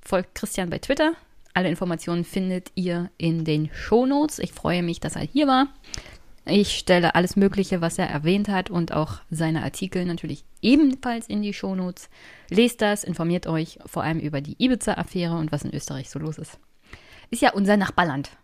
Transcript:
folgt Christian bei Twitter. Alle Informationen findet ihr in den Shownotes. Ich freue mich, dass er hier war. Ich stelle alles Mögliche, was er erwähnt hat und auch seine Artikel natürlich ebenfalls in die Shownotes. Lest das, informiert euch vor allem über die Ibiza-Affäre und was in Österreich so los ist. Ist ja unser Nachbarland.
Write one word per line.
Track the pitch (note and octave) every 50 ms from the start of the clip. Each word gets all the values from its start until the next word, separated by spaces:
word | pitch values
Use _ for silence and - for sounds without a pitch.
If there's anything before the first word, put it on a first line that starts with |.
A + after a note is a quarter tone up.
folgt | _ - - F#3 F#3 - _
Christian | - - G#3 - - F#3 F3
bei | E3 -
Twitter. | - - C4+ C#4+ D#4 D#4 E4 - - _ - - - - _
Alle | F#3 F#3 F#3+
Informationen | A#3 - G3 F3+ E3+ D#3+ - - E3+ E3+ F3
findet | - - G3 F#3+ F#3 F#3 F#3 - - -
ihr | - F3+ F3+ F3 E3+ F3 F#3 _ _
in | - E3 E3 E3 D#3+
den | D#3 D3+ D3+ D#3 D3+ -
Shownotes. | - - - - A3+ B3+ C4 C#4 C#4+ D4 D4+ - -
Ich | - - -
freue | - - - F3 F3+ F3
mich, | E3+ E3+ -
dass | - E3 - -
er | -
hier | - - C4+ D4+ C#4
war. | C4 B3+ C4+ C#4 - - - - - - - - - - - - - - _
Ich | - E3+ G3+ G#3 - - -
stelle | - - F#3+ F3 F3 E3 -
alles | E3+ F3+ F3+ -
Mögliche, | - G3 G3 G3 G3+ F#3+ - - F3
was | E3+ E3 - -
er | F#3 -
erwähnt | - D3 D3 D#3+ F#3 G3+ G#3 G#3
hat | G3+ F#3 F3+ -
und | G#3 F3 E3+ E3 -
auch | - D#3 D#3 - - - -
seine | E3+ D#3 E3 D#3+ D#3+ D#3+ -
Artikel | - - - - F#3 - F#3+ F3+
natürlich | F3 E3+ E3+ - D#3 D3 - - - - -
ebenfalls | - G#3 B3+ D4 D#4+ C#4 C4 C4+ - B3+ A#3+ A#3 A3+ -
in | G#3+ G#3
die | G#3 G#3 G3+
Shownotes. | - - G3 F#3+ F#3+ F#3 F3+ F3+ - - - - - - - - - - -
Lest | F3 F#3+ A#3+ B3 A#3 _
das, | A3 G#3 G#3 G#3 -
informiert | - F3 - E3 E3 E3+ F3+ - -
euch | E3 D#3+ D#3+ - - - -
vor | - - E3+ -
allem | D3+ D#3+ D#3+
über | D#3 D3+ D#3+ C#3
die | C#3+ D3+ - _ -
Ibiza-Affäre | B3+ C4 - - - G3+ - - - - F#3 F3 E3+ E3+
und | E3+ D#3 D3+
was | - D3 -
in | - -
Österreich | C#3+ - - C#3 C3+ C3 -
so | - C#3
los | D#3 D#3 D#3 -
ist. | D#3 - - - _ _ _ _ _ _ - - - - - - - -
Ist | - A#3
ja | - B3+ -
unser | G3 G3+ F#3+ G#3 G#3
Nachbarland. | F#3+ - - - F3+ E3 C3+ C#3 C#3 - - _